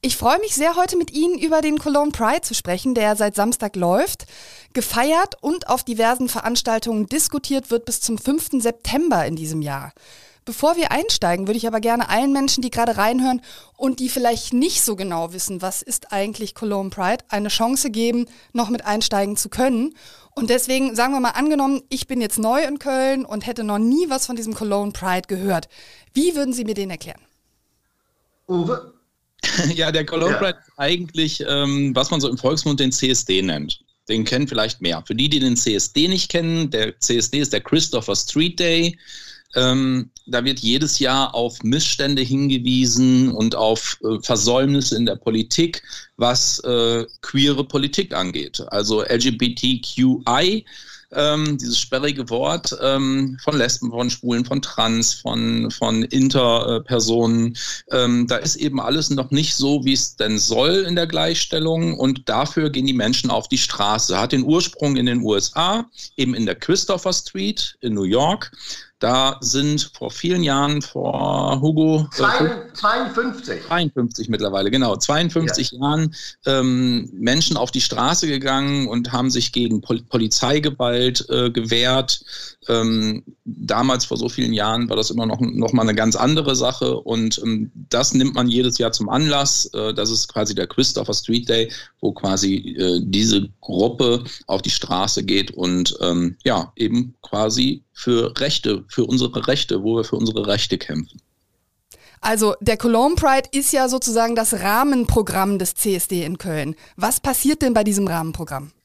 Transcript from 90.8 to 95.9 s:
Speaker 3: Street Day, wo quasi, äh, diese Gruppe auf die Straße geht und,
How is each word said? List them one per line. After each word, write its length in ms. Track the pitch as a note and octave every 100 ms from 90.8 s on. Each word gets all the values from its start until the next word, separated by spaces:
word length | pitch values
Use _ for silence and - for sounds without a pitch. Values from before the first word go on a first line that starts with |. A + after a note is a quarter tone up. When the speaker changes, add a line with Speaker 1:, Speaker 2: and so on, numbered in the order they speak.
| - G#2+ G#2 A#2
Speaker 3:
Street 340 | - A#2 A#2
Day, 240 | A2+ A2+ - - _
wo 100 | G#2
quasi, 640 | - G2 F#2+ G2 F#2+ - C#2
äh, 220 | F#2 F2
diese 480 | - G2 A2 G2+ G2+ -
Gruppe 600 | - F2+ A#2 A#2+ B2+ B2 B2 - -
auf 160 | F#2+
die 80 | -
Straße 540 | - F2+ F2+ G2 -
geht 260 | G2 G2 G2
und, 480 | - F2+ F2+ E2+